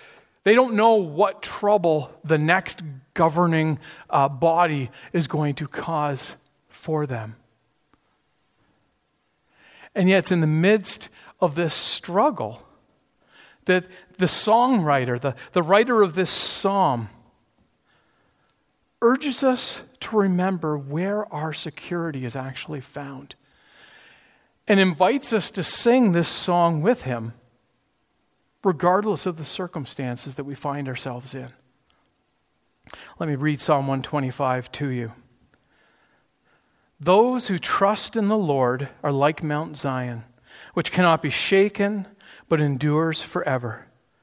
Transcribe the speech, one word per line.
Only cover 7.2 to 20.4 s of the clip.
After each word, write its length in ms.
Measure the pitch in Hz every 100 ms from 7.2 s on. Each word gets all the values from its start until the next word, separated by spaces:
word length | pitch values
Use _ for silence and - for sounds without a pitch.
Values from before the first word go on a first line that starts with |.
| 110 110 _ _ _ _ _ _ _ _ _ _ _ _ _ _ _ _ _ _ _ _ _ _ _ - -
And 140 | - 185
yet 100 | 190
it's 140 | 165
in 80 | 180
the 60 | 156
midst 600 | 156 180 214 185 - - _ - -
of 140 | 175
this 200 | 147 170
struggle 920 | - - - - 180 285 196 110 107 - _ _ _ _ _ _ _ - _ -
that 200 | 180 180 - - -
the 80 | 180
songwriter, 920 | - - 226 247 247 151 139 127 120
the, 140 | 139 120 -
the 100 | 180
writer 400 | 165 202 240 233
of 120 | 196
this 160 | 160 180
psalm, 800 | - - - 196 196 170 120 107 - _ _ _ _ _ _ _ _ _ _ _ _ _ _ _ _ _ -
urges 400 | 233 254 285 240
us 400 | 269 247 - - - -
to 160 | - 220
remember 600 | 196 180